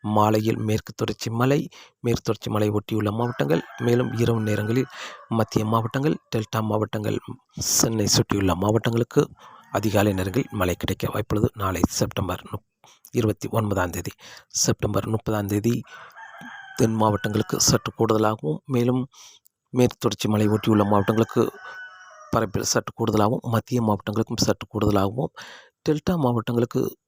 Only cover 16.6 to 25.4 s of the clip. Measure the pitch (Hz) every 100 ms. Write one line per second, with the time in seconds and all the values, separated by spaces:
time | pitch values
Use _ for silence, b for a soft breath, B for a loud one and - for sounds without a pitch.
16.6 | - - 117 110 110 101 110 104 107 -
17.6 | - 117 - - 113 107 107 110 147 156
18.6 | - 127 120 127 127 B B B B _
19.6 | _ 127 123 - 117 107 104 107 107 107
20.6 | - 107 101 104 98 110 117 - 113 -
21.6 | - B - - - - - 113 110 101
22.6 | - - - - 113 110 104 135 131 110
23.6 | - 123 110 101 - 107 113 117 - -
24.6 | - 107 104 101 98 117 160 -